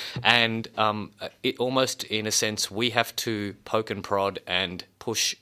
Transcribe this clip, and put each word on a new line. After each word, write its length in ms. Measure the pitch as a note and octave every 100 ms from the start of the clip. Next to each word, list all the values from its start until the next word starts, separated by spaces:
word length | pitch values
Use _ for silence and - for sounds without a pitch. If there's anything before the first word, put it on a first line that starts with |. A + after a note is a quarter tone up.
| - -
And, 460 | A2+ A#2+ A2+ A2+ A2+ -
um, 320 | G#2+ G#2+ G2 - - -
it 160 | B2+ -
almost, 440 | B2+ C3 B2+ -
in 220 | - G#2+ G#2+
a 60 |
sense, 380 | - A2 G#2+ -
we 200 | G2+ A#2+
have 240 | A2+ A2+ -
to 400 | - G#2+ G2+ G2 -
poke 240 | A2 A2
and 120 | G2+
prod 360 | - G2+ G2 F#2 -
and 400 | F2+ F#2+ F2+ - _
push 380 | - G#2+ - -